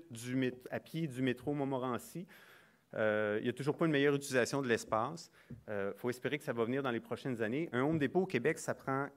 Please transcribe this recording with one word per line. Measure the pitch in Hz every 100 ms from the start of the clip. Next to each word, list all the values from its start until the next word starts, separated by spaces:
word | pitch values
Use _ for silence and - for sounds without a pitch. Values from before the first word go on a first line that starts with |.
| -
du | 113 123 131
mét-, | 127 127 -
à | 120
pied | - 160 160
du | 123
métro | 131 120 151
Montmorency. | 147 135 135 127 117 - 170 196 - - - - _ _ -
Euh, | 107 107 107 107
il |
n'y | 120
a |
toujours | 120 143 147
pas | 165
une |
meilleure | 143 143 143
utilisation | 139 127 113 139
de | 131
l'espace. | 110 - 110 123 170 - - - - -
Euh, | 104 98 98
faut | 123
espérer | 120 127 147
que |
ça | 143
va | 117 113
venir | 135
dans | 135
les | 117
prochaines | 117 117 139 113
années. | 107 135 170
Un | 120
Home | 139 165
Depot | 135 180
au | 185
Québec, | 120 139 165
ça | -
prend | 117 - 135 139